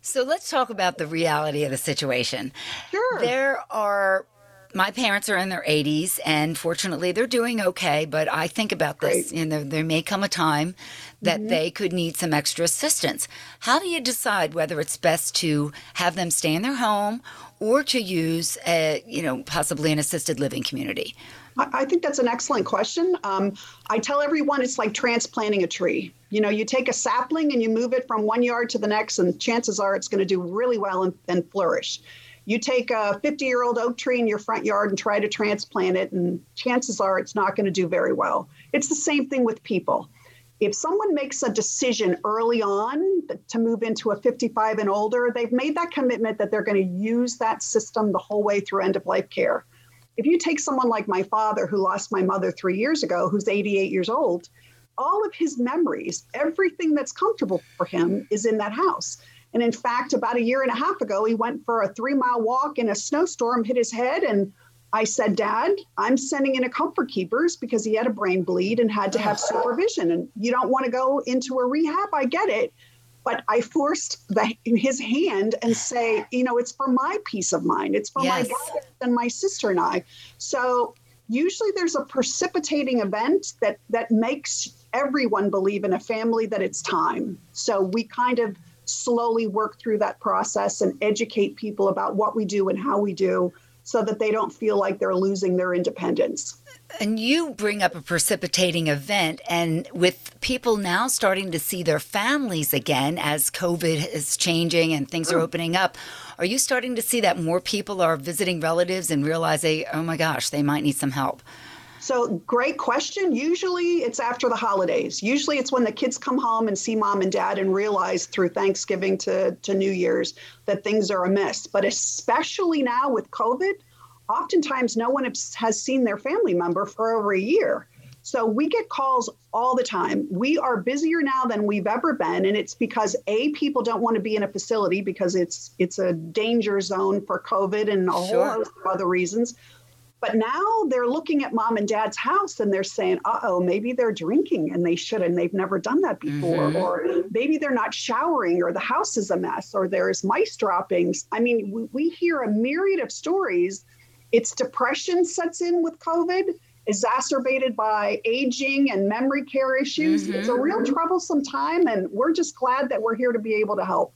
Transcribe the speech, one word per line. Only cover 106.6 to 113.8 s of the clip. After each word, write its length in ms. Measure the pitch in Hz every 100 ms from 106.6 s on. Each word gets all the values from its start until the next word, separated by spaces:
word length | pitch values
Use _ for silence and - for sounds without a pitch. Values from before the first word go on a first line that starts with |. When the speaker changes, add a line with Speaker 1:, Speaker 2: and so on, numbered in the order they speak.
| - 254 247 233
Speaker 1:
to 60 |
see 200 | - 240
that 180 | 202 -
more 220 | 160 175
people 400 | - 208 202 196
are 160 | 170 160
visiting 420 | 139 165 185 175
relatives 520 | 160 165 175 185 160
and 140 | 156 143
realizing, 600 | 165 165 156 165 156 -
"Oh 100 | 156
my 140 | 165 160
gosh, 320 | 160 127 -
they 140 | 143
might 200 | 147 147
need 120 | 147 139
some 160 | 139
help"? 320 | 135 135 - - - - - - - -
Speaker 2:
So, 220 | 247 240 175 -
great 320 | 240 262 269
question. 560 | - 247 294 - 381
Usually 720 | 240 294 349 370 359